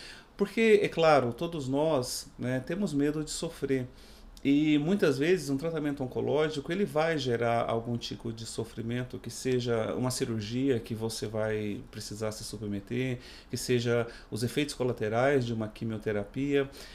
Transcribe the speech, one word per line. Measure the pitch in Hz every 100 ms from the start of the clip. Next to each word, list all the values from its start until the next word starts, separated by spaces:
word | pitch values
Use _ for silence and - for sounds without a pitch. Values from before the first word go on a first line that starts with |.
| - - - -
porque, | 202 - 226 208
é | 165
claro, | - 160 143 120
todos | 117 170 170 131
nós, | 139 160 143 123 - - -
né, | 123 127 127
temos | 180 196
medo | 143 143 156 147
de |
sofrer. | - 165 - 139 131 123 - - - - - 139
E | 143 151 147
muitas | 151 202 170 135
vezes | 156 185 143
um | 135
tratamento | 165 160 147 143
oncológico, | 127 117 117 143 156 151 165
ele | 180
vai | 190 147 165 156
gerar | 127 117 117 117
algum | 117 113 120 117
tipo | - 123 117
de | 113 113
sofrimento, | - 110 - 113 123 120 110
que | 113
seja | - 131 127 120 113 107 82
uma | 127
cirurgia | - - 113 104 123 139 117
que | -
você | 110 113 - 113
vai | 110 110 107 104 101 -
precisar | 110 - 104 110
se | 107
submeter, | - 104 104 101 - 120 131 123 - - -
que | 123
seja | - 123 120 120 117 - -
os | 110
efeitos | 120 147 147 -
colaterais | 127 117 107 113 135 143 117
de |
uma | 113 107
quimioterapia, | - 113 110 110 104 104 131 143 139 135 - -